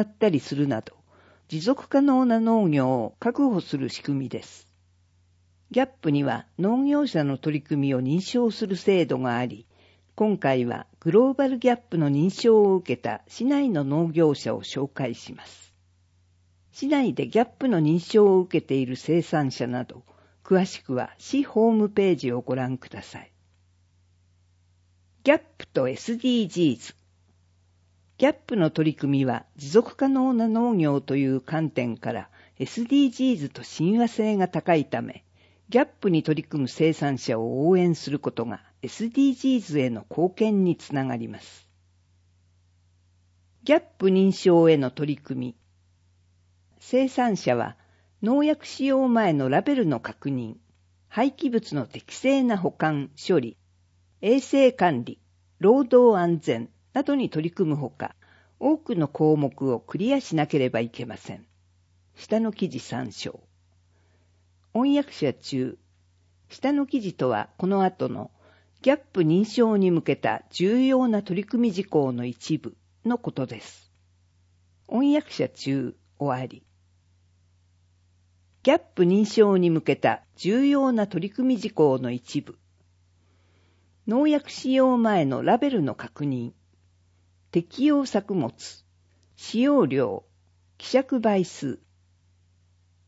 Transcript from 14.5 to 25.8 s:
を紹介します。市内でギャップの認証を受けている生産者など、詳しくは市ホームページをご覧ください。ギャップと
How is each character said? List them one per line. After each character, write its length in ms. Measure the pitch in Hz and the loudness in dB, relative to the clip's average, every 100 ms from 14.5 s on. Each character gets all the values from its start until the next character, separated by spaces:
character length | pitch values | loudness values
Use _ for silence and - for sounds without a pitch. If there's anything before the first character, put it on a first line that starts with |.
を 80 | 110 | -6
紹 300 | - 135 139 | -6 -8 -6
介 220 | - 127 | -6 -6
し 180 | 120 - | -8 -14
ま 120 | - - | -20 -20
す。 280 | - - _ _ _ _ _ _ _ _ _ _ | -20 -20 _ _ _ _ _ _ _ _ _ _
市 140 | - 277 | -8 0
内 280 | 285 226 | 2 2
で 120 | 135 123 | -2 0
ギ 140 | 214 | 0
ャ 40 | |
ッ 20 | 240 | 0
プ 200 | - 262 | -2 0
の 120 | 175 | 2
認 180 | 151 170 | 2 2
証 280 | - 214 202 | 2 4 6
を 120 | 190 | 4
受 200 | 185 160 | 2 -2
け 60 | - | -2
て 80 | |
い 120 | 135 127 | -2 -2
る 100 | 127 | -6
生 260 | - 170 | -2 -2
産 280 | - 156 135 | 0 -2 -2
者 160 | - 123 | -4 -6
な 180 | 123 | -6
ど、 200 | 120 - _ _ _ _ | -8 -16 _ _ _ _
詳 200 | - 185 | 0 2
し 140 | 190 - | 2 -6
く 160 | - | -6
は 200 | 123 - - | -6 -6 -12
市 240 | - 269 | -4 -4
ホ 280 | 277 214 226 | -2 2 2
ー 20 | |
ム 160 | 220 208 | 4 2
ペ 240 | 208 196 | 2 2
ー 40 | 139 | 0
ジ 160 | 127 | -2
を 100 | 120 | -4
ご 120 | 135 | -4
覧 240 | 131 127 131 | -4 -4 -6
く 100 | - | -10
だ 140 | - | -18
さ 180 | - 110 | -18 -20
い。 120 | - _ _ _ _ _ _ _ _ _ _ _ _ _ _ _ _ _ _ _ | -20 _ _ _ _ _ _ _ _ _ _ _ _ _ _ _ _ _ _ _
ギ 80 | 269 | 2
ャ 60 | 320 | 2
ッ 40 | - - | 0 -20
プ 80 | - | -6
と 220 | - | -2